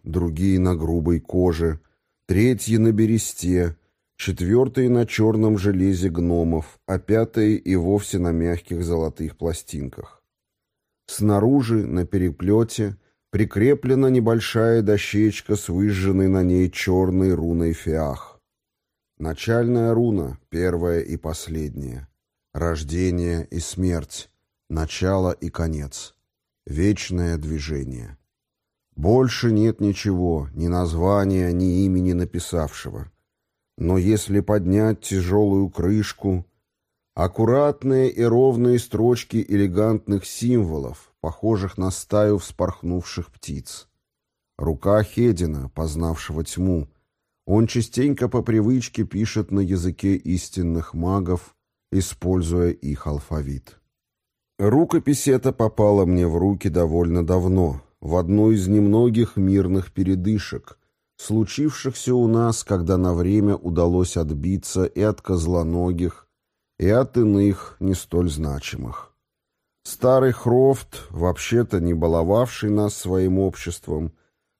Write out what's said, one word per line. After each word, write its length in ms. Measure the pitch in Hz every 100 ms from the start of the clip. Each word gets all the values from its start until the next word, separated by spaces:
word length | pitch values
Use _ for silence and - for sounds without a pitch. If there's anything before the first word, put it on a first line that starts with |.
другие 560 | - 85 85 78 95 92
на 160 | 92 85
грубой 440 | 82 85 80 85
коже, 600 | - 92 90 80 82 78 _ _ _ _ -
третьи 500 | 92 120 113 - 110
на 160 | 113
бересте, 880 | 107 110 113 - - 87 90 87 80 _ _ _ -
четвертые 720 | - 90 90 120 127 131 127
на 160 | 120 117
черном 500 | - 110 110 110 107
железе 540 | 101 95 98 90 92
гномов, 680 | 82 87 85 82 82 - _ -
а 120 | 92
пятые 580 | - 110 113 117 107 110
и 200 | - 95
вовсе 420 | 85 101 - 95
на 120 | 87
мягких 540 | 82 85 85 - 85
золотых 540 | 85 85 80 - 80 -
пластинках. 800 | 82 82 - 73 67 - - _ _ _ _ _ _ _ _ _ -
Снаружи, 720 | - 107 101 113 143 117 110 62
на 180 | 87 87
переплете, 920 | 98 90 73 90 107 113 - 104 92 _ _ -
прикреплена 800 | 98 110 98 120 143 127 135 131
небольшая 680 | 127 113 113 - 113 113 117
дощечка 760 | 101 101 - 104 107 - - 107
с 120 | -
выжженной 600 | 87 104 95 95 95 95
на 160 | 95
ней 260 | 90 90 90
черной 640 | - - 92 92 92 95
руной 380 | 85 82 85 82
фиах. 680 | 82 - 80 73 67 - - _ _ _ _ _ _ _ -
Начальная 760 | 80 78 110 117 120 120 117
руна, 460 | 113 120 98 67 67 _
первая 500 | 82 90 85 87 85
и 160 | - 80
последняя. 920 | 80 80 - 80 76 71 67 62 69 _ _ _ _
Рождение 880 | 76 85 76 73 85 92 87 87 82 -
и 80 | 85
смерть, 720 | - 90 92 85 69 - - _ _ _ -
начало 640 | 80 78 - 92 95 90
и 180 | - 85
конец. 640 | - 82 76 71 - - _ _ _ _ _
Вечное 720 | - 73 101 101 - 90 85 82
движение. 760 | 76 78 73 71 64 62 55 - _ _ _ _ _ _ _
Больше 560 | - 82 123 127 - 117
нет 300 | 107 113 117
ничего, 680 | 104 95 104 90 90 80 69
ни 140 | 73 85
названия, 840 | 90 87 82 92 101 98 92 87
ни 320 | 87 92 90 98
имени 260 | 90 92
написавшего. 1000 | 87 90 87 - 87 76 - - 65 71 _ _ _ _ _ _ -
Но 220 | 82 92
если 400 | 92 107 - 98
поднять 600 | 95 104 90 101 110 101
тяжелую 720 | - 95 90 101 104 98 98
крышку, 760 | - 87 107 101 - 101 90 - _ _ _ _ _ _
аккуратные 920 | - 90 - 117 131 147 143 131 131 131
и 140 | -
ровные 560 | 117 120 131 120 123 123
строчки 640 | - 107 120 120 - 113 -
элегантных 800 | 101 98 87 110 107 - 101
символов, 880 | - - 117 123 90 78 64 76 _ -
похожих 560 | 80 - 107 107 95 -
на 140 | 92
стаю 480 | - - 104 107 101
вспорхнувших 920 | - - 90 - 85 90 - - 82
птиц. 580 | _ - 71 - - - _ _ _ _ _ _ -
Рука 460 | 76 76 98 107
Хедина, 640 | 101 - 120 87 85 73 67
познавшего 680 | - 80 78 82 80 - 80
тьму. 440 | 80 - 92 85 71 _ _ _ _ _ -
Он 200 | 104 113
частенько 640 | 120 113 120 143 135 123
по 140 | 123
привычке 600 | 113 110 107 131 113 -
пишет 460 | 95 98 110 110 98
на 100 | 98
языке 540 | 90 95 90 - 98
истинных 800 | 98 - 90 - 92 85 82 80
магов, 640 | 80 87 98 90 87 - _ _ _ -
используя 800 | 98 92 - 90 92 85 87 87
их 360 | 85 71 71 76
алфавит. 720 | 73 - 78 69 69 - _ _ _ _ _ _ _ _ -
Рукопись 720 | 101 135 170 165 - 143 143
эта 240 | 127 131
попала 540 | - 110 - 104 101 87
мне 200 | 90 87
в 120 | 85
руки 320 | 98 101 98
довольно 560 | 82 82 85 85 87 82
давно, 560 | 90 92 92 85 69 - _
в 160 | 71 90
одну 340 | 85 104 110
из 160 | 107 92
немногих 680 | 107 101 110 120 113 110 104
мирных 560 | 95 98 90 95 87
передышек, 840 | - 92 95 92 107 - 71 - - _ _ _ _
случившихся 1000 | - 110 101 - 151 - 135 - -
у 140 | 123 117
нас, 360 | 113 120 113
когда 320 | - 95 85 92
на 160 | 90
время 440 | 87 90 104 101 98
удалось 600 | 87 85 87 90 90 87
отбиться 680 | 78 73 85 95 - 95
и 180 | 90 -
от 180 | 107 95
козлоногих, 1080 | - 90 80 90 82 87 90 87 87 - _ _ _ _ _ -
и 100 | 90
от 300 | 117 135 127
иных, 580 | 110 101 101 95 - -
не 140 | 95
столь 380 | 92 - 85 90
значимых. 840 | 76 76 69 - - 60 - - _ _ _ _ _ _ _
Старый 500 | - - 123 131 131
Хрофт, 800 | 120 120 123 135 123 - - -
вообще-то 680 | 82 90 82 - 117 107 95
не 140 | 85
баловавший 800 | 82 82 82 82 107 123 - 107
нас 240 | 104 104 -
своим 420 | 90 92 92 95
обществом, 760 | 95 - 87 - - 78 80 _ _ _ _ _